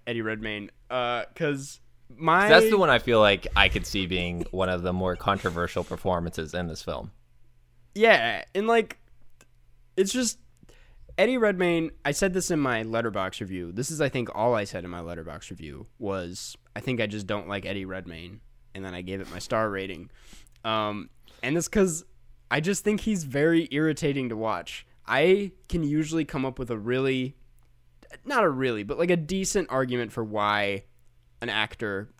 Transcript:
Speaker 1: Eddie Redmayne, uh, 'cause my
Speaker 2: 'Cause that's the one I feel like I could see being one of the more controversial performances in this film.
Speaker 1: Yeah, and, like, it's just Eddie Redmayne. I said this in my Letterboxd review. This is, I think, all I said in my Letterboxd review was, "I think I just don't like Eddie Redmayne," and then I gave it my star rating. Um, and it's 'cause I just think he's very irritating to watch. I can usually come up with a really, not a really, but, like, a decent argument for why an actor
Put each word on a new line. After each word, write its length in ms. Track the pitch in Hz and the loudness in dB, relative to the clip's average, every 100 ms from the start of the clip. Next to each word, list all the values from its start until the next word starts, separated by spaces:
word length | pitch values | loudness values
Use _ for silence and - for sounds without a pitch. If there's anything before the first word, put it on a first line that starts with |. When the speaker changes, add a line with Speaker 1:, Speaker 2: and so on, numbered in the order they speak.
| - | -6
Speaker 1:
Eddie 160 | 117 | -4
Redmayne, 480 | 110 110 107 104 101 - - | -2 -4 -4 -8 -10 -16 -6
uh, 340 | 127 120 120 - - | -2 -2 -2 -6 -2
'cause 440 | 156 139 139 - - - - - | -2 -2 -6 -16 -20 -20 -20 -4
my 260 | 160 175 | 4 6
Speaker 2:
'Cause 80 | 208 - | 8 8
that's 80 | 220 | 8
the 80 | 208 | 6
one 120 | 165 | 6
I 100 | 120 | 4
feel 200 | - 113 | 6 6
like 280 | 104 95 - 101 | 8 6 2 4
I 120 | 98 | 6
could 180 | 104 87 | 4 -2
see 200 | 101 90 | -4 -2
being 400 | 90 87 87 85 | -2 -2 -4 -4
one 180 | 92 92 | -2 0
of 120 | 90 | 0
the 100 | 90 | 0
more 220 | 92 92 87 | 0 0 -2
controversial 680 | - 98 95 85 87 - | 0 0 0 -2 -2 -2
performances 720 | 85 87 98 87 85 - 78 | -6 -4 -2 -2 -2 -6 -6
in 140 | 87 85 | -6 -6
this 140 | 80 | -8
film. 280 | - 69 57 - _ - - - _ _ - 202 | -8 -8 -8 -16 _ -20 -20 -20 _ _ -10 4
Speaker 1:
Yeah, 480 | 226 170 117 101 - | 6 6 4 -2 -4
and, 140 | 190 220 | -2 4
like, 300 | 233 202 - - - - - - _ _ - - - | 4 2 -4 -20 -20 -20 -20 -20 _ _ -20 -6 0
it's 160 | 196 | 0
just 240 | 254 240 - - - - - - - - - | 0 -2 -6 -14 -20 -20 -20 -20 -20 -6 2
Eddie 200 | 220 262 | 2 4
Redmayne. 540 | 214 185 175 170 165 - 143 | 2 4 2 2 0 -4 -4
I 60 | |
said 220 | 143 196 | 0 0
this 180 | 185 - | 0 0
in 80 | 160 | 2
my 240 | 135 117 | 2 0
Letterboxd 560 | 113 113 113 101 95 - | 0 0 0 -2 -4 -4
review. 300 | 98 92 87 | -8 -6 -6
This 180 | 95 - | -6 -4
is, 100 | 156 | -2
I 60 | 143 | 0
think, 200 | 131 113 - | -2 -4 0
all 180 | 117 | 2
I 100 | 113 101 | 2 -2
said 180 | 95 | -6
in 60 | 87 | -8
my 100 | 87 | -8
Letterboxd 480 | 85 85 80 76 - | -8 -10 -10 -12 -14
review 380 | 85 76 67 - - | -14 -12 -14 -16 -8
was, 580 | 107 95 87 92 - - _ - | -4 -4 -6 -10 -12 -16 _ -10
"I 40 | |
think 220 | 135 123 | -4 -2
I 60 | 107 | -2
just 180 | 107 95 | -4 -4
don't 200 | 104 85 | -6 -4
like 180 | 101 90 | -8 -6
Eddie 200 | 101 92 | -8 -8
Redmayne," 540 | 92 92 82 87 110 - - - 98 | -10 -10 -14 -14 -18 -20 -20 -18 -12
and 100 | 95 | -10
then 80 | |
I 80 | 90 | -10
gave 180 | 92 98 | -8 -8
it 120 | 92 | -8
my 80 | 90 | -10
star 300 | - 113 110 | -4 0 0
rating. 420 | 98 95 82 87 - - - - - | -2 -6 -10 -14 -20 -20 -20 -20 -10
Um, 460 | 113 110 107 104 - - - - | -2 0 0 -4 -10 -18 -20 -8
and 160 | 123 165 | -2 -2
it's 100 | 165 | 0
'cause 380 | 214 190 160 - - - - - | 2 2 0 -12 -20 -20 -16 -4
I 80 | 131 | -2
just 240 | 160 202 | 0 -2
think 180 | 208 214 | 0 0
he's 220 | 220 202 | 0 -2
very 440 | 143 131 156 165 170 | -2 2 4 4 2
irritating 580 | 139 156 143 151 139 127 | 0 0 0 -2 -2 -2
to 80 | 110 | -2
watch. 480 | 110 92 - - - - - | -2 -2 -6 -14 -16 -12 -2
I 440 | 127 170 196 202 - - | 4 6 4 2 -8 -6
can 160 | 175 | -2
usually 400 | 147 151 156 165 | 2 0 0 -2
come 220 | 143 151 131 | -2 -2 -2
up 140 | 127 | -4
with 100 | 123 | -4
a 80 | 113 | -4
really, 580 | 107 127 135 131 127 - - - - _ _ - - - | 0 0 2 0 -2 -8 -20 -20 -20 _ _ -20 -20 -14
not 200 | 240 262 | -4 2
a 60 | 190 | 2
really, 340 | 131 131 110 | 2 0 0
but, 140 | 104 143 | -2 0
like, 120 | 175 | 2
a 80 | 175 | 2
decent 520 | 147 190 190 202 170 | 0 -2 -2 -2 0
argument 400 | 131 131 123 113 | 0 0 0 -2
for 120 | 120 | -4
why 600 | 110 104 104 104 101 98 - - - _ _ - | -4 0 2 2 0 -2 -8 -20 -20 _ _ -10
an 80 | 117 | -4
actor 600 | 104 107 - 107 98 113 | -2 -2 -4 -4 -4 -8